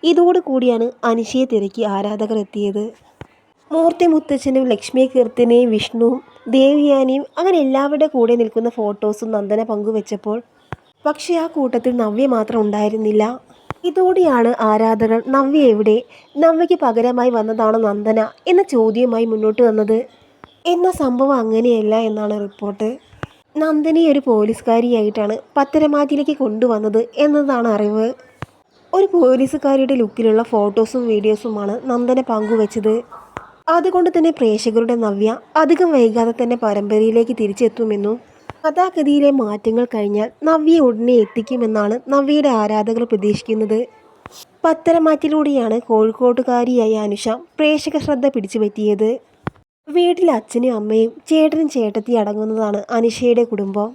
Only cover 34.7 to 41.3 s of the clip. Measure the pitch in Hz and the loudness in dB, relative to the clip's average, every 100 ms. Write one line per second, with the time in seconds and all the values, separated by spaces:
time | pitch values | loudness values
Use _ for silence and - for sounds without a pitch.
34.7 | 220 233 240 214 202 214 240 - 311 302 | 0 0 -2 -2 0 -2 -2 -4 0 2
35.7 | 339 359 294 226 226 226 226 240 240 220 | 2 2 4 2 2 -2 -2 -4 -2 -2
36.7 | 202 202 214 220 226 233 240 208 202 233 | -2 0 2 2 2 0 -2 -4 0 -2
37.7 | 220 226 202 202 233 _ _ _ - 311 | 0 -4 -2 -4 -6 _ _ _ -6 -4
38.7 | 311 370 359 294 285 285 277 214 208 226 | 0 -2 0 0 4 2 2 -2 -4 -2
39.7 | 226 240 233 202 208 220 _ 302 320 311 | -2 -2 -2 -2 -2 -4 _ -2 0 2
40.7 | 330 262 220 240 247 208 | 4 4 2 2 2 2